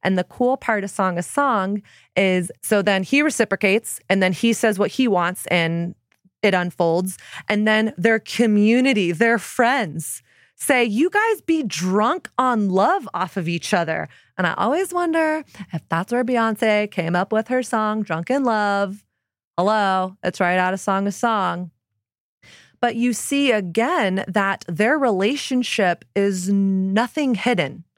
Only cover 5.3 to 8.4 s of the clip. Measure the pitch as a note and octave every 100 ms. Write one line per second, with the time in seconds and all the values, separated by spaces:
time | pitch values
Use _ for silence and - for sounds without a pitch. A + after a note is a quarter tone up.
5.3 | F#3 - F3+ E3 E3+ E3+ - _ _ _
6.3 | _ G#3 F#3 F3 - E3+ E3 F#3 - -
7.3 | - - G#3 G#3+ G#3+ A3 - F3+ A3 -
8.3 | -